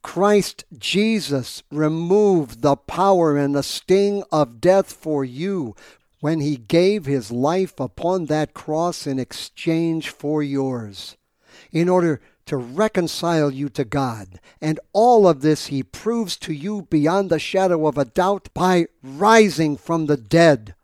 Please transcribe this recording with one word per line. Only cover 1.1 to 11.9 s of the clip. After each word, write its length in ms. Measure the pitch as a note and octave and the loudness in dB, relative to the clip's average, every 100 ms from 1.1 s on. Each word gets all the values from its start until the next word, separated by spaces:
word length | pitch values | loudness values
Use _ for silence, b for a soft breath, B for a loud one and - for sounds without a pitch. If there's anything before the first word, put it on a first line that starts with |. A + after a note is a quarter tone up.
| A3 C3+ C#3 - - _ | -2 -2 -6 -6 -14 _
removed 920 | D3 D#3 D#3+ E3+ G3+ G#3 F3+ C3 A2+ | -2 -2 -2 0 2 4 2 0 -2
the 140 | C#3 C#3 | 0 0
power 600 | - E3+ G3 F#3+ D#3+ C#3+ | -4 0 2 4 2 2
and 180 | C#3+ | 0
the 80 | C#3+ | -2
sting 600 | - - - F#3+ G3+ G3+ - | -4 -10 0 2 2 -2 -2
of 280 | D#3 C3+ A#2 | 0 -2 0
death 320 | F3 F#3+ F#3 | 4 4 2
for 320 | - D#3+ D3 | -8 -4 -4
you 520 | C3 B2+ F#3 G3 B2 - b b b _ | -4 -6 -6 -4 -6 -12 b b b _
when 200 | D3 D#3+ | -4 -2
he 160 | C#3+ C3+ | -2 -4
gave 480 | A2+ E3+ F#3 G#3 | 0 2 4 0
his 260 | C#3 C#3 G#2 | -2 -4 -4
life 480 | A#2+ C#3 F#3 F#3 - | -2 0 0 -4 -6
upon 480 | B2+ - E3+ F#3+ D3+ | -10 -6 -4 -2 -2
that 280 | D3+ D3+ | -2 -4
cross 520 | - - D#3 F3 E3 C#3+ | -8 -6 -2 -2 -4 -6
in 120 | C3+ | -6
exchange 920 | B2 - - - E3+ E3 E3 D#3+ - | -6 -12 -16 -8 -2 0 0 -4 -8
for 340 | - D3 D3+ | -8 -4 -2
yours, 760 | D3 C#3 C3+ B2 G#2+ F#2+ - - _ b b b b | -2 -4 -4 -6 -10 -16 -20 -20 _ b b b b
in 180 | D#3 | -2
order 320 | F3 | 2